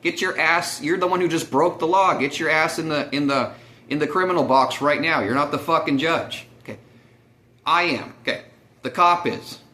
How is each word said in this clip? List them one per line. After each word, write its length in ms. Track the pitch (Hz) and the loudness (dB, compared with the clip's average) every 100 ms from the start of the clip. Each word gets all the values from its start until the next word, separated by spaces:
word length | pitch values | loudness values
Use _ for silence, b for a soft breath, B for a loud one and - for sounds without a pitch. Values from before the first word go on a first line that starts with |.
Get 200 | 165 170 | -4 -4
your 180 | 190 170 | -4 0
ass, 420 | 160 170 - - | 2 2 0 -6
you're 160 | 139 180 | -2 0
the 100 | 180 | 0
one 120 | 180 | 2
who 60 | 175 | 0
just 220 | 160 - | 0 0
broke 300 | 135 165 - | 2 2 2
the 80 | 160 | 0
law. 300 | 185 190 160 | 2 2 2
Get 220 | 135 139 | -2 -2
your 100 | 160 | 0
ass 300 | 156 160 165 | 2 2 0
in 100 | 160 | -2
the, 200 | 151 135 139 | -2 -2 -2
in 120 | 143 | 0
the, 240 | 139 113 B B B B | 0 0 B B B B
in 100 | 143 | -4
the 80 | 147 | -2
criminal 360 | 185 185 180 | 0 0 0
box 380 | 135 131 131 - | 4 4 4 0
right 200 | 143 147 | 0 0
now. 200 | 160 156 | 0 0
You're 140 | 101 127 | 0 0
not 160 | 147 | 0
the 80 | 143 | -4
fucking 380 | - 165 - 139 | 0 0 2 0
judge. 500 | 156 156 - - - - | 2 0 -2 -12 -16 -20
Okay. 140 | - 104 - b b b b _ _ _ - | -18 -18 -18 b b b b _ _ _ 0
I 180 | 165 | 2
am. 300 | 175 131 - - | 2 -2 -6 -12
Okay. 220 | - - - - _ _ | -6 -6 -8 -20 _ _
The 80 | 131 | -10
cop 340 | - 175 175 - | 2 4 4 0
is. 340 | - - - - | -6 -8 -18 -20